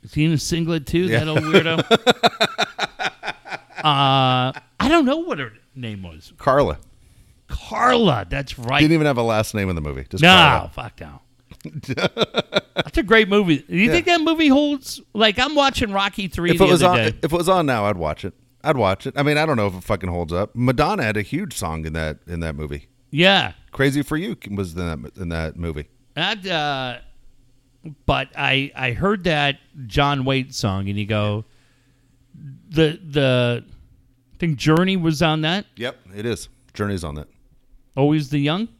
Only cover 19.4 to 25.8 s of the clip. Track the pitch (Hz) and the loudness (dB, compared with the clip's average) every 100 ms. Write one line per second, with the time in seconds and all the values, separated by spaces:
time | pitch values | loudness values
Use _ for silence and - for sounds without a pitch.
19.4 | 160 131 101 90 - 101 90 87 82 85 | 2 2 0 -2 -4 -4 -2 -4 -2 -4
20.4 | 104 113 123 123 151 202 117 107 101 147 | -4 -2 0 2 0 0 -2 -2 -4 -6
21.4 | 196 - 90 80 80 80 78 73 - 85 | -8 -8 -6 -6 -6 -6 -6 -8 -10 -8
22.4 | 82 73 76 71 - _ _ 143 180 190 | -6 -6 -8 -10 -14 _ _ 0 2 2
23.4 | 117 - - - 139 139 139 156 196 214 | -2 -10 -18 -2 0 0 -4 -4 -6 -10
24.4 | - 101 95 82 87 78 60 - 87 82 | -8 -6 -6 -6 -6 -6 -10 -12 -8 -6
25.4 | 80 - 85 76 | -6 -6 -8 -8